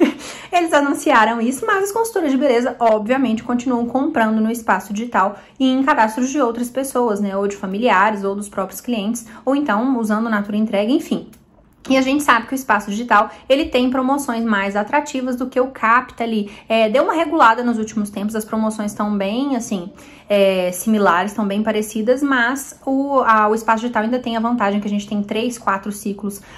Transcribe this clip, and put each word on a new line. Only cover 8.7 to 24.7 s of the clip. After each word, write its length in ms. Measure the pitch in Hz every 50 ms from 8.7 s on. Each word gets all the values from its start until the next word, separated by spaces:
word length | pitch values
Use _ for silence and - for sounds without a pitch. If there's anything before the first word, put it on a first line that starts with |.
| - -
clientes, 440 | - 247 240 208 190 214 226 - - - - - -
ou 100 | 254 277
então 420 | 285 294 226 202 214 247 269 262
usando 280 | 233 220 214 208 214 233
o 40 | 233
Natura 280 | 220 202 202 214 208
Entrega, 340 | 214 220 214 202 196 214 226
enfim. 400 | 285 339 - - 196 170 - - - - _ _ _ _ _ _ _ _ - -
E 80 | 262
a 40 | 262
gente 200 | 262 262 277 294
sabe 240 | 285 - 247 226 226
que 80 | - 269
o 20 |
Espaço 360 | 262 - - 214 208 202 208
Digital, 400 | 202 226 247 240 220 208 220 220 - - -
ele 180 | - 262 285 320
tem 240 | - - 247 247 254
promoções 540 | 254 262 254 262 277 277 269 - 233 226 233
mais 320 | 226 208 196 196 202 196
atrativas 640 | 208 214 214 285 302 294 - - 262 254 254 247
do 100 | 240 254
que 120 | 262 - 254
o 80 | 254
Capta 560 | 262 262 - 226 220 233 254 254 - - - 233
ali. 280 | 233 220 214 202 202 - - -
É, 220 | - 226 226 220 214
deu 140 | 214 277 339
uma 100 | 427 359
regulada 500 | 320 339 302 339 311 254 226 226 247 247
nos 140 | 240 226
últimos 320 | 214 214 - - 214 208 -
tempos, 260 | - 202 202 214 226
as 80 | 220 214
promoções 480 | - 226 220 220 220 220 - 208 208
estão 260 | 208 - 208 208 208
bem, 380 | 196 196 196 220 254 285 285 262
assim, 360 | 233 - - 214 185 175 196 - - - - - - - -
é, 420 | 208 202 196 196 190 185 180 180
similares, 600 | 180 - - 220 214 208 202 185 170 180 190 208
estão 160 | - - 208
bem 160 | 196 196 214 208
parecidas, 580 | 220 214 214 214 - - 220 214 240 254 269
mas 580 | 294 277 269 247 233 240 269 269 - - - - -
o, 340 | 269 269 269 277 277 277 254 240
a, 220 | 226 220 214 214 208
o 60 | 220
Espaço 260 | 226 - - 226 220
Digital 220 | 240 240 233 214 214
ainda 160 | 226 254 254
tem 180 | - 240 226
a 20 | 226
vantagem 400 | 226 233 247 240 208 202